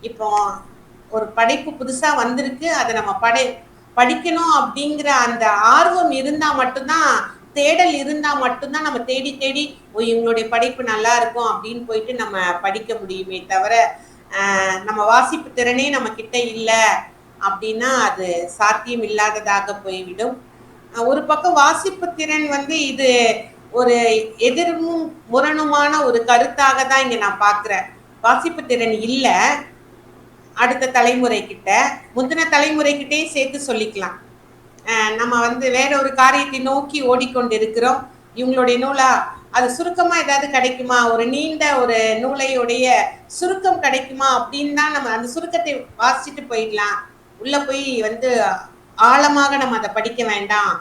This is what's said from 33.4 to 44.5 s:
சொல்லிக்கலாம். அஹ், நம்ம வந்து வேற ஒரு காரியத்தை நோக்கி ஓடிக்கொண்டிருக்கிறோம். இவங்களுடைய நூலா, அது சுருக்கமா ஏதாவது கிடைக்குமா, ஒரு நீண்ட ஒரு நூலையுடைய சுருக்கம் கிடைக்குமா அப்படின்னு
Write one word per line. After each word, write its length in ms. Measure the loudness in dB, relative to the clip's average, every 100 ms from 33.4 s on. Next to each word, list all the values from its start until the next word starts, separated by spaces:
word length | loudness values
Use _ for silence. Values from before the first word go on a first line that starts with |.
| -4 -4
சொல்லிக்கலாம். 560 | -6 -4 -4 -6 -10 -10 -20 -20 -20 -20 -20 -16 -4
அஹ், 280 | -2 0 0
நம்ம 240 | 0 0
வந்து 300 | 0 0 0
வேற 280 | 2 2 0
ஒரு 160 | 0
காரியத்தை 460 | 4 4 4 -2 -4
நோக்கி 420 | -2 -2 -2 -4
ஓடிக்கொண்டிருக்கிறோம். 960 | 2 2 0 -2 -2 0 -2 0 0 0 -4 -20 _
இவங்களுடைய 440 | -6 -2 2 4 2
நூலா, 320 | 0 2 4 4 0 -10 -4
அது 240 | 0 0
சுருக்கமா 440 | -2 -4 0 2 2
ஏதாவது 320 | 0 0 2
கிடைக்குமா, 600 | 0 0 -2 0 2 4
ஒரு 160 | 2 0
நீண்ட 540 | -2 -4 -2 0 2
ஒரு 380 | 2 2 2 0
நூலையுடைய 640 | -2 -2 -2 -2 0 0 4 4 2 -6 -16
சுருக்கம் 540 | -6 -2 0 0 2
கிடைக்குமா 480 | 0 0 -4 -2 2
அப்படின்னு 460 | 2 -2